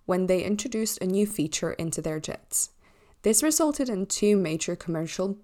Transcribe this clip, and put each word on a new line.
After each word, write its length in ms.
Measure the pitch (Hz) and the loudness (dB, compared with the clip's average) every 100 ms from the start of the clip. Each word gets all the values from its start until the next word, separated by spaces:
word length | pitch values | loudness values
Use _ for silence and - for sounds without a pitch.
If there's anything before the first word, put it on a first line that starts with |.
| - | -2
when 220 | 185 185 | 2 4
they 160 | 185 | 2
introduced 560 | - 208 262 220 220 - | 2 -2 -2 -2 -2 -2
a 40 | 185 | 0
new 220 | 196 208 | 2 2
feature 460 | - 156 - 165 | 0 -2 -2 -4
into 280 | - 165 156 | -4 -4 -4
their 180 | 160 156 | -4 -4
jets. 500 | - - - - - _ _ _ _ _ | -6 -10 -6 -4 -4 _ _ _ _ _
This 220 | 208 220 | 2 4
resulted 460 | 311 302 311 285 254 | 4 4 2 2 -2
in 160 | 196 196 | -2 -4
two 320 | - 208 208 | 0 4 4
major 380 | 175 160 - 175 | 2 -2 -4 -4
commercial 580 | - 160 160 - 190 202 | -4 -4 -4 -4 -4 -4